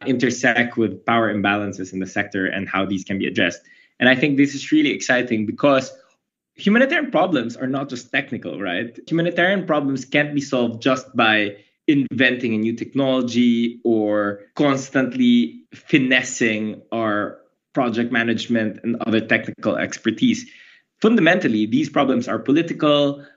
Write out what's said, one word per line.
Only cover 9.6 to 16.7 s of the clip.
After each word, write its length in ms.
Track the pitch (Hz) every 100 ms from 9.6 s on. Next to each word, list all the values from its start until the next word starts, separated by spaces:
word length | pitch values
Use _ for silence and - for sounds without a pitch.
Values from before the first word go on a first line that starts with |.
| 165
problems 380 | 151 139 131
can't 320 | - 147 147 143
be 60 |
solved 420 | 135 127 117 113
just 320 | 135 127 - 120
by 400 | 110 107 101 101 _ _ -
inventing 640 | 143 127 120 127 123 123
a 40 | 110
new 160 | 113 117
technology 1040 | - 131 135 131 120 120 120 117 117 120 117
or 560 | 113 104 104 101 101 - -
constantly 1080 | 143 135 - 139 123 127 123 120 113 - _
finessing 1080 | - - 147 127 127 127 - 113 107 107